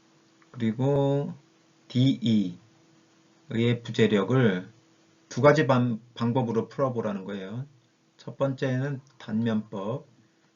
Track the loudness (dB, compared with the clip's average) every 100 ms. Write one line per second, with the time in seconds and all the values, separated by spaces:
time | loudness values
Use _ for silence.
0 | _ _ _ _ _ -6 -4 0 0 2
1 | 2 0 -4 -10 _ _ _ _ -4 2
2 | 2 2 2 2 0 -6 _ _ _ _
3 | _ _ _ _ -8 -2 0 0 -2 2
4 | 4 4 2 4 4 2 -4 -16 _ _
5 | _ _ -10 2 4 6 4 2 0 -2
6 | -10 -4 -2 0 0 -2 -4 -2 -2 -2
7 | -4 -6 -8 -10 -10 -10 -12 _ _ _
8 | _ -20 -16 -4 -4 -2 -2 -2 -4 -6
9 | -12 -18 -6 -2 0 0 -4 -6 -6 -6
10 | -10 _ _ _ _